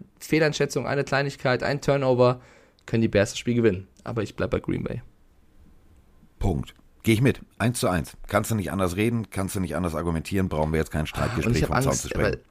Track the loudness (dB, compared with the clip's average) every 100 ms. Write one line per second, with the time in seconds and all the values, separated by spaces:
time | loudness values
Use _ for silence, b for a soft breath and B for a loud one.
0 | -14 _ 0 2 2 2 -2 -2 -2 -2
1 | -2 -2 -2 -2 0 0 0 -2 0 2
2 | 4 4 4 4 b b b b -2 2
3 | 4 4 2 0 -2 2 4 2 -4 _
4 | -8 -6 -6 -4 -2 -2 -2 -4 -4 -8
5 | -12 -20 _ _ _ _ -20 -20 _ _
6 | _ _ -20 -2 0 0 -4 -12 _ _
7 | 2 4 4 2 -4 -4 -2 0 0 0
8 | -2 -10 -2 -2 0 -2 -2 -2 -2 0
9 | 0 -2 -4 -6 -4 -2 -4 -2 -2 -2
10 | -2 -2 -2 -2 0 0 0 0 0 -2
11 | -4 -2 -4 -2 0 2 2 2 0 0
12 | -2 -2 -2 -2 -6